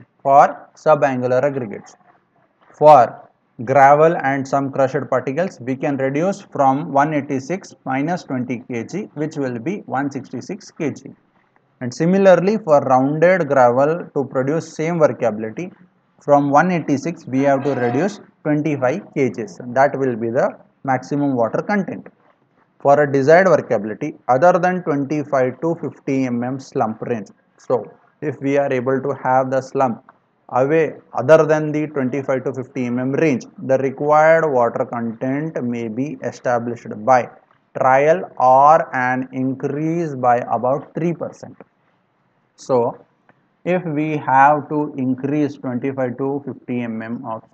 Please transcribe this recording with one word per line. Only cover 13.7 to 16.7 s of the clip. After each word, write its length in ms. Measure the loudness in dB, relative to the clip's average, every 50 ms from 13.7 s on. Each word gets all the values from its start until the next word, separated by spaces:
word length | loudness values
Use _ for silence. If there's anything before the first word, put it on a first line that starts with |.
| 4 4 2 0 0 -4 -8 -6 -6
to 80 | -6 -6
produce 500 | -4 -4 -2 -2 -2 -2 -2 -4 -6 -8
same 240 | -6 -4 -4 0
workability, 760 | 2 2 2 2 -2 -2 -2 -2 -4 -8 -8 -8 -10 -12 -12 -14 _ _ _ _ _ _ _ _ _
from 280 | _ 2 4 4 4 4
one 220 | 4 4 4 2